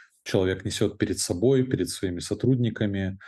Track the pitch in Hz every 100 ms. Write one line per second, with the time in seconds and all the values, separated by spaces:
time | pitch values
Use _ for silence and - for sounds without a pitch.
0 | - _ - 101 92 92 - - 101 -
1 | - 90 - 87 120 135 127 - 90 -
2 | 95 87 - 101 117 131 117 107 107 98
3 | 95 98